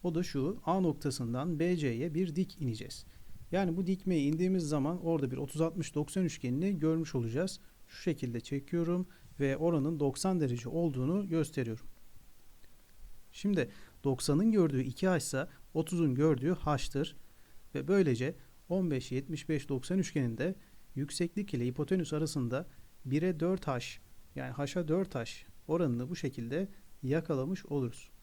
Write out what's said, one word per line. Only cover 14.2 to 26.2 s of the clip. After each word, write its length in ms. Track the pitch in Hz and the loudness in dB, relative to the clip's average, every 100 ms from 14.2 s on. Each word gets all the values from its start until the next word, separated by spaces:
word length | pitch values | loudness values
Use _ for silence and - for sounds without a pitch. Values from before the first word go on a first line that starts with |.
| - 147 220 | 4 4 6
gördüğü 300 | 214 165 135 | 6 6 4
iki 260 | 135 - 190 | 0 0 2
H 80 | 180 | 2
ise 320 | - 135 160 - - | 2 -2 -4 -8 -6
otuzun 400 | 156 160 175 160 | -2 0 2 2
gördüğü 400 | 127 156 135 139 | 6 4 4 2
H'tır. 640 | 175 - 143 - 139 151 - - - - - - | 0 2 2 0 -2 -4 -6 -18 -20 -20 -18 -8
Ve 140 | 139 135 | -6 4
böylece 480 | 196 170 117 127 175 - - - | 6 6 4 0 -4 -14 -20 -4
on 220 | 180 180 | 0 2
beş, 220 | 135 123 | 0 0
yetmiş 360 | 131 139 156 - | -4 -4 -8 -2
beş, 200 | 156 - | -2 0
doksan 300 | 131 - 185 | -4 0 0
üçgeninde 560 | 180 156 123 113 147 190 - - - | 2 0 0 0 -2 -2 -10 -20 -12
yükseklik 600 | - 147 - 170 - 202 | -6 -6 -2 -2 -2 -2
ile 120 | 123 123 | -2 -2
hipotenüs 460 | 127 - 190 160 | -2 0 0 0
arasında 560 | 151 156 151 120 127 175 - - - | 0 0 0 0 -2 -6 -14 -20 -14
bire 360 | 135 143 180 160 | -2 2 2 2
dört 260 | 165 185 - | 0 0 0
H, 340 | 127 - - - - - | -2 -4 -12 -16 -18 -12
yani 160 | - 131 | -8 -8
H'a 360 | 120 139 185 160 | -4 -2 -2 2
dört 260 | 165 196 | 2 2
H 320 | 135 113 - - - - | -2 -6 -8 -16 -18 -2
oranını 420 | 165 160 120 127 | 2 2 2 -2
bu 60 | |
şekilde 520 | 175 | -2